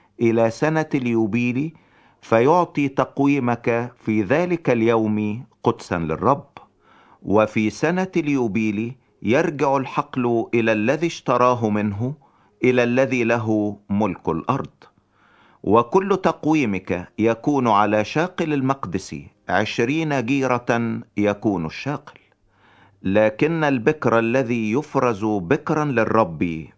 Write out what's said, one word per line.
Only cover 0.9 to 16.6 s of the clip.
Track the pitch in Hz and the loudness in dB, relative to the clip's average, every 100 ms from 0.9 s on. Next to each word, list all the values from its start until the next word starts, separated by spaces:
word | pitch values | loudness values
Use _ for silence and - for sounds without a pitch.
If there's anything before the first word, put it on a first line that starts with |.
| 143 | -2
اليوبيل، | 120 113 110 117 123 123 160 - _ _ _ _ | 0 0 0 0 -2 -2 -6 -10 _ _ _ _
فيعطي | - 113 131 175 170 - 139 | 0 4 4 4 2 0 -2
تقويمك | 135 131 - 139 143 120 117 120 117 120 - | 0 -2 0 0 2 0 -2 -2 -2 -2 -8
في | - 107 | -2 0
ذلك | 95 147 180 170 - | 2 0 0 -2 0
اليوم | 120 113 117 110 107 107 117 - _ | 2 4 2 2 -2 -4 -6 -12 _
قدساً | 123 - - 87 | -2 -2 -2 -4
للرب. | 78 78 101 143 - - - _ _ _ _ _ | -2 -2 0 0 -4 -20 -20 _ _ _ _ _
وفي | - 104 107 113 107 | 0 2 2 0 -2
سنة | - 156 180 185 180 | -2 -2 -2 -2 -4
اليوبيل | 147 139 117 104 110 101 117 - _ _ | -2 0 0 -2 -2 -2 -6 -10 _ _
يرجع | 101 135 170 143 143 135 | 0 0 0 0 0 0
الحقل | 127 - 143 131 120 117 - | -2 -6 -6 -4 -2 -2 0
إلى | 120 113 | 0 0
الذي | 107 110 151 170 | 0 0 0 -4
اشتراه | - - 123 123 120 110 | -4 -2 2 2 2 0
منه، | 104 104 101 123 156 _ _ _ - | 0 -2 -2 -6 -8 _ _ _ -2
إلى | 127 123 | 2 2
الذي | 120 123 131 123 | 2 2 0 0
له | 113 117 110 107 104 101 - | 0 0 0 0 -2 -6 -4
ملك | 101 104 82 - | -2 -2 -2 -4
الأرض. | 82 - 127 - _ _ _ _ _ _ _ _ _ | -4 -2 -4 -6 _ _ _ _ _ _ _ _ _
وكل | 92 110 117 190 196 190 | 2 2 4 2 0 0
تقويمك | 170 - 147 156 | 0 -2 0 2